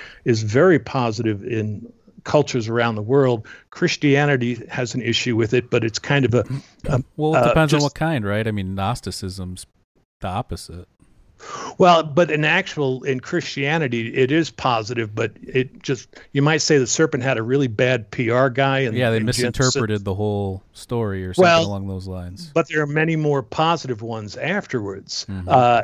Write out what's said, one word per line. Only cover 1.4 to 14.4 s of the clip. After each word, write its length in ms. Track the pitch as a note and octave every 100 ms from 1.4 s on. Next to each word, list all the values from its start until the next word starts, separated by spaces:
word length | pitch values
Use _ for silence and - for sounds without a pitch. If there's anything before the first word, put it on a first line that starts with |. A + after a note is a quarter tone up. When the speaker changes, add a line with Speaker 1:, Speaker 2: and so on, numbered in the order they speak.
Speaker 1:
in 460 | - A2+ G#2+ G2+ - - _ -
cultures 440 | - D3+ C#3 B2 A2
around 280 | A#2 A#2 G#2+
the 60 |
world. 440 | G#2 C#3 C3 A#2 - - _
Christianity 880 | - F3 - D3 C#3 D3 C3+ A#2+ A#2 -
has 240 | - A#2+
an 80 | C3
issue 340 | A2+ G#2+ B2+ A#2
with 180 | A2+
it, 160 | B2 A#2+
but 140 | B2
it's 160 | A2+ -
kind 240 | - C#3+
of 100 | B2
a, 100 | A#2+ - C3+ - _ -
a, 120 | C3+ - -
Speaker 2:
Well, 200 | D#3 D#3
it 60 |
Speaker 1:
uh, 60 | A#2+
Speaker 2:
depends 240 | D#3 D#3
on 40 | D3+
Speaker 1:
just 60 |
Speaker 2:
what 100 | C#3+
kind, 300 | - D#3+ D3
right? 240 | G2+ G#2 A2
I 20 |
mean, 240 | G#2 F#2
Gnosticism's 920 | G2 G2 - F#2+ - F#2+ F#2 F2+ F2+ - _ _ _ _ _
the 80 | F#2
opposite. 600 | G2 - E2 - E2 E2+ _ _ _ _ _ - - - -
Speaker 1:
Well, 240 | F#3 E3
but 260 | D#3 C#3+ E3
in 140 | D3+
actual, 580 | D3+ F3+ F#3+ D#3 C3+ C3
in 160 | C#3+ B2+
Christianity, 920 | - E3+ - C#3+ C#3 E3 C#3+ A#2+ A2+
it 160 | C3 C3
is 200 | D#3+